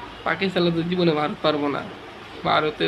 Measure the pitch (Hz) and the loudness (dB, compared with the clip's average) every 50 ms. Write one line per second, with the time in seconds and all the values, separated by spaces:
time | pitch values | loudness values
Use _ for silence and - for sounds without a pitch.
0 | - - - - - - 160 170 196 190 175 185 175 175 170 165 165 175 180 180 | -12 -12 -14 -6 -2 -2 0 0 0 0 2 2 2 2 2 0 0 0 0 2
1 | 175 170 151 151 151 147 214 - - 156 151 147 147 143 135 131 - - - - | 4 4 4 4 0 -2 -2 0 2 2 2 2 0 0 -2 -2 -4 -6 -12 -14
2 | - - - - - - - - - 160 160 156 151 156 151 - 165 | -14 -16 -16 -16 -16 -16 -14 -4 0 2 2 4 2 2 0 0 -2